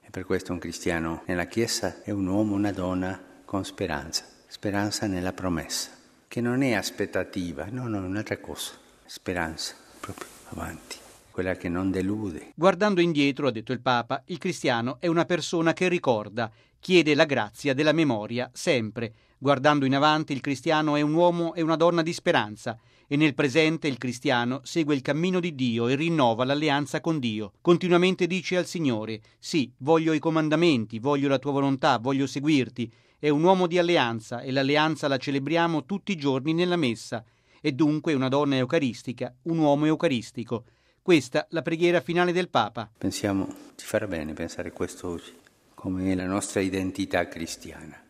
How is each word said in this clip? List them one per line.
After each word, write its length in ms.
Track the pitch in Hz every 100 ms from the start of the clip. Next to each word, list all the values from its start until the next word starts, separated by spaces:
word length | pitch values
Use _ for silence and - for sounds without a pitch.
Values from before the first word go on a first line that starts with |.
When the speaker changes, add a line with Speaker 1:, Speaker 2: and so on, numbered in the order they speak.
Speaker 1:
E 100 | -
per 140 | -
questo 280 | 90 95 -
un 60 | 87
cristiano 640 | 85 85 - 85 80 82 -
nella 200 | 90 85
Chiesa 560 | - 117 - 95 85
è 80 | -
un 160 | 101 92
uomo, 280 | 98 107
una 180 | 101 101
donna 500 | 92 90 92 92 95 - -
con 200 | - 95
speranza, 600 | 95 - 95 73 78 - - - _
speranza 580 | - 107 101 104 - 107
nella 280 | 90 92
promessa, 560 | 90 92 82 73 - - - _ _ _
che 140 | -
non 220 | 120 127
è 100 | 139
aspettativa, 920 | 107 - - 101 98 90 92 87 76 85
no, 180 | 123 123
no, 100 | 104
è 80 | 92
un'altra 320 | 98 107 101
cosa, 340 | - 73 - - _ _
speranza, 680 | - - - 90 82 80 - - - -
proprio 300 | - 92 - - -
avanti, 460 | 82 82 85 - - - - _
quella 240 | - 92 90
che 120 | 90
non 220 | 87 95
delude. 600 | 92 92 107 104 76 -
Speaker 2:
Guardando 460 | - 175 180 208 190
indietro, 480 | 170 147 139 139 143
ha 20 |
detto 220 | 113 113
il 80 | 123
Papa, 420 | 131 123 120 139 -
il 120 | 180
cristiano 600 | 185 - 156 120 120 147
è 80 | 175
una 160 | 165
persona 480 | 165 175 139 175 165
che 160 | 160 185
ricorda, 640 | 175 - 110 104 107 113 - _ _
chiede 380 | - 175 151 143
la 80 |
grazia 500 | 156 131 104 - 143
della 180 | 131 151
memoria 560 | 151 156 113 107 120 123
sempre. 600 | - - 139 107 107 113 - _ _
Guardando 480 | 131 139 143 147 135
in 100 | 139
avanti, 360 | 151 156 156
il 80 | 139
cristiano 540 | 143 135 165 156 156
è 60 | 147
un 140 | 147
uomo 400 | 156 175 170 170
e 80 | 175
una 140 | 160 160
donna 260 | 165 170
di 100 | 160
speranza, 680 | 170 - 151 107 104 - 110 _ _ _
e 80 | 143
nel 180 | 156
presente 540 | - 147 131 156 160 156
il 100 | 120
cristiano 600 | 127 120 143 123 120 131
segue 320 | - 170 147
il 80 | 147
cammino 380 | 139 147 180 185
di 160 | 175 143
Dio 320 | 127 117 117
e 80 | 135
rinnova 480 | 165 160 123 110
l'alleanza 560 | 127 143 151 139 143 156
con 180 | 165 160
Dio. 360 | 120 107 104 _
Continuamente 680 | - 170 180 175 180 185 175
dice 280 | 185 147 180
al 100 | 165
Signore: 540 | 185 147 110 110 110 _ _
"Sì, 340 | - 170 117 _
voglio 340 | 131 165 160
i 80 | 156
comandamenti, 800 | 165 160 156 156 175 131 110 113
voglio 280 | 127 143 139
la 100 | 135
tua 100 | 143
volontà, 480 | 139 139 135 156 123
voglio 300 | 120 139 139
seguirti." 640 | 147 143 147 113 - 113 _ _ _
È 80 | 147
un 140 | 147
uomo 240 | 170 190 180
di 100 | 175
alleanza 640 | 170 170 120 117 113 120
e 100 | 135
l'alleanza 560 | 131 135 147 156 151 147
la 120 | 135
celebriamo 680 | 143 139 139 165 170 156
tutti 260 | - 196 -
i 60 | 180
giorni 380 | 139 131 135
nella 220 | 160 180 175
messa. 460 | 135 110 - 117 - _ _ _
È 100 | 151
dunque 440 | 131 151 151 156
una 140 | 143 131
donna 280 | 139 143 135
eucaristica, 800 | 127 165 139 104 - 120 123 -
un 160 | 170 165
uomo 260 | 151 143
eucaristico. 800 | 151 156 170 123 101 - 113 113 - _ _ _
Questa 440 | - 165 123 151 -
la 100 | 165
preghiera 400 | 165 165 175 175
finale 320 | - 170 180
del 160 | 175 180
Papa. 420 | 135 104 117 107 _
Speaker 1:
Pensiamo, 500 | 98 - 104 98 92 - -
ci 100 | -
farà 220 | - 107 107
bene 260 | 85 76
pensare 400 | 78 82 - 85
questo 360 | - 87 - 90
oggi, 260 | 85 - - _ _ _
come 380 | - 98 92 92
è 20 |
la 100 | 92
nostra 360 | 92 98 - 107
identità 680 | 95 95 92 92 95 92 87
cristiana. 760 | 85 82 - 80 78 80 - _